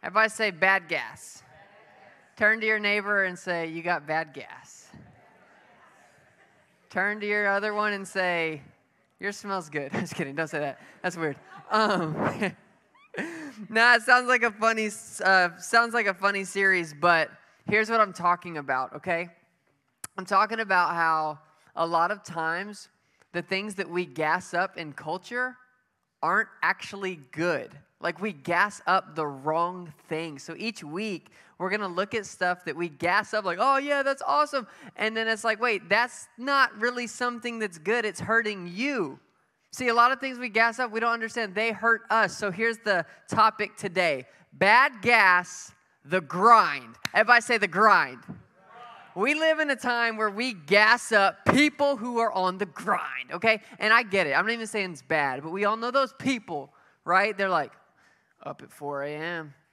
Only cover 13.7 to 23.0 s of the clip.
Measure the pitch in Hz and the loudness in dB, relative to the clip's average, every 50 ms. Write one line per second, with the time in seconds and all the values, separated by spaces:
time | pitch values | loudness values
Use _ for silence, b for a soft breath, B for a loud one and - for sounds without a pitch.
13.7 | 220 220 226 240 247 233 226 247 247 247 247 247 254 247 226 240 208 208 214 226 | 0 2 6 6 6 4 6 4 4 4 4 2 2 2 2 0 -2 0 0 0
14.7 | 226 220 220 214 202 - - - - - 185 185 190 190 180 175 170 175 - - | 0 0 -2 -4 -6 -8 -16 -18 -12 -2 2 4 4 4 4 2 -2 -8 -12 0
15.7 | - 233 233 233 226 240 220 202 190 180 190 202 202 196 196 185 - 196 196 196 | 2 2 2 2 0 -2 0 0 -2 0 0 -2 0 0 -6 -6 -2 2 4 4
16.7 | 190 180 170 156 147 143 147 175 175 165 156 - - - b b b b b - | 4 4 0 -4 -8 0 2 4 4 4 2 -2 -6 -20 b b b b b -2
17.7 | 202 214 220 220 233 226 214 196 175 - 170 175 175 175 - 180 170 156 143 135 | 0 0 0 2 2 2 2 2 0 -2 0 0 0 0 -2 -10 -10 -10 -4 -2
18.7 | 135 127 131 - - 147 - 185 175 165 175 175 - _ _ _ _ _ _ _ | -2 -2 -2 -6 -8 -12 -4 -4 -2 -2 -4 -8 -12 _ _ _ _ _ _ _
19.7 | _ _ _ _ _ _ _ - _ - 190 180 208 190 208 208 220 226 226 202 | _ _ _ _ _ _ _ -14 _ -10 -6 0 2 2 2 2 0 -6 -2 0
20.7 | 196 180 175 156 175 170 170 165 160 156 156 156 151 147 b b b b b b | 2 2 2 2 0 0 0 2 2 0 -2 -4 -6 -8 b b b b b b
21.7 | b - 165 165 170 165 165 175 208 202 _ - 180 165 160 160 165 175 196 208 | b -4 -4 0 2 2 2 2 0 -4 _ -12 -8 -6 -4 -4 -4 -4 -6 -10
22.7 | 208 202 - _ _ _ | -12 -18 -20 _ _ _